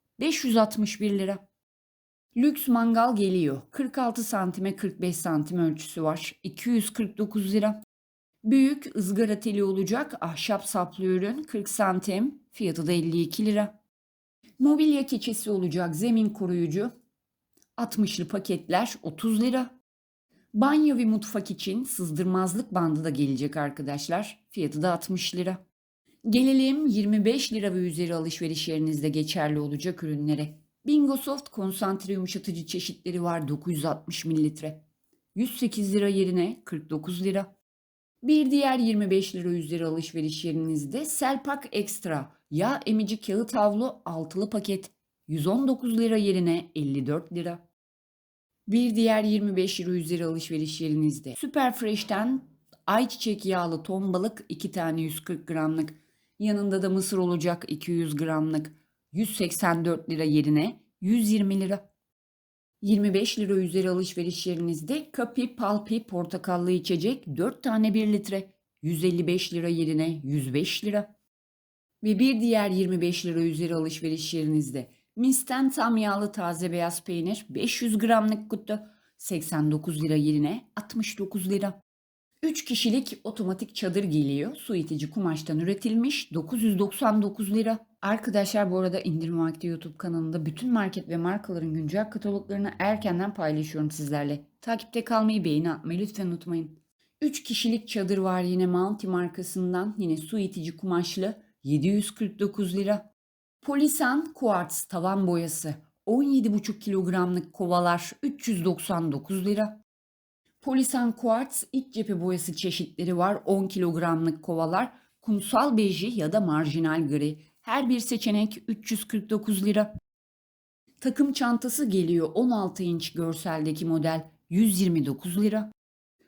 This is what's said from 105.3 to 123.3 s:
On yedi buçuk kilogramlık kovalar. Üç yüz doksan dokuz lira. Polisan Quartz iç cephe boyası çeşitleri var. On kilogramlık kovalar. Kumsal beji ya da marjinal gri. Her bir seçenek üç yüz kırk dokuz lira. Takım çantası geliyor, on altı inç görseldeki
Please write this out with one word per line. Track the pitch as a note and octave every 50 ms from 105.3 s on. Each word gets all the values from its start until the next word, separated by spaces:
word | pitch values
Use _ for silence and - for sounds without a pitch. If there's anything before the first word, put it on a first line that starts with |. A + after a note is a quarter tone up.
| F3 E3+ E3+ D#3+ D#3 - - D#3 D3 - - _ _ _ -
On | - A3+ B3+ C#4+
yedi | C#4+ C#4 C4 G#3+ A3+ G#3
buçuk | G#3 G3+ - G#3 - -
kilogramlık | G#3 G3 F#3+ F#3 F3 F3+ F#3 F3+ F3+ F3+ F3+ F3 - _
kovalar. | - F#3+ F3 F3+ F3 F3 F3 E3+ F3 F3 - - - -
Üç | C#4 C#4+ - - A#3
yüz | G#3+ F3 E3
doksan | F#3 F3 - - - F#3+ E3+ E3 D#3+ C#3+
dokuz | C#3 - - G3 F#3+ F3+
lira. | G3+ G#3 G#3 G#3+ G#3 - - _ _ _ _ _ _ _ _ _ _ _ _ _ _ _ _ -
Polisan | C#4 C4 C4 C4 C4 - B3 A#3+ A#3 A3
Quartz | - - A#3 A3 A#3 C4 C4 - - - - -
iç | C4+ C4 C4 -
cephe | A3 G#3 G#3 G3+ E3+
boyası | E3+ F#3 F#3 F3 - - D#3+
çeşitleri | - - F#3 - - E3+ - - - F3 F3 F3+
var. | F3 F3+ G3 G3+ - -
On | - G3 G3 G3 F#3
kilogramlık | F#3+ G3 F3+ E3+ D#3+ E3 E3+ E3+ E3 D#3+ E3 E3 D3+ D#3 -
kovalar. | - E3+ E3 E3 D#3+ F3 F#3+ B3 - - - _ _ _ _ -
Kumsal | - G#3+ G3+ F#3 - - A3+ C4 D4 A#3+
beji | A3 G#3+ G3+ F3+ D#3 F#3
ya | A3+ A#3+ G#3+ D#3 D#3 F3
da | A3
marjinal | G3 E3+ D3+ D#3 D#3+ D3+ C#3+ E3 E3 D#3+ D#3 E3 D#3+ C#3
gri. | D3 D3 D3 D3+ D#3 - - _ _ _ -
Her | - A3+ C#4 C4+ A#3
bir | B3+ A#3+
seçenek | A3+ - B3 A3 - A3+ G#3 G#3 G#3+ G#3+ - - - -
üç | A3 - - - A3+
yüz | G#3 - -
kırk | - G#3+ G#3 -
dokuz | A3 G#3 G#3+ A3+ G#3 F#3+ F#3+
lira. | G#3 G3+ G#3 G#3+ G#3 - - _ _ _ _ _ _ _ _ _ _ _ _ _ _ _ _ _ _ _ -
Takım | - C4 B3+ - C#4+ C#4 C4+
çantası | - C4+ A#3+ A#3+ A#3 - B3+ - - D4 A3+
geliyor, | F#3 F#3+ F3+ E3 F3 E3+ E3 D#3 D#3+
on | F#3+ B3+ B3
altı | A#3+ G#3+ G3 F#3 - - F#3
inç | F3 E3+ E3 E3 - -
görseldeki | E3 E3+ E3